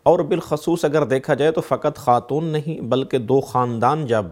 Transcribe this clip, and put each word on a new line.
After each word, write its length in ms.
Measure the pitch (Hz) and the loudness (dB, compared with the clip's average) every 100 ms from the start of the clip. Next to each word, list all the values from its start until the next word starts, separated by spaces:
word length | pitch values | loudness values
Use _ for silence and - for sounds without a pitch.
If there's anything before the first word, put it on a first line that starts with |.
اور 160 | - 175 | 2 2
بالخصوص 680 | 151 170 - 147 - 170 151 | 2 -2 -2 -4 0 0 2
اگر 180 | 151 | 2
دیکھا 300 | 127 131 - | 2 0 0
جائے 180 | 131 151 | 2 2
تو 100 | 160 | 0
فقط 360 | - 123 151 143 | -2 -2 -2 -2
خاتون 480 | - 120 - 143 165 | 2 2 2 -4 -2
نہیں 360 | 151 147 156 | -4 -4 -8
بلکہ 360 | 117 127 135 135 | -2 -2 0 -2
دو 240 | 110 135 | 2 0
خاندان 640 | 135 123 123 117 117 156 135 | 2 -2 -2 0 0 0 0
جب 200 | 113 90 | -2 -2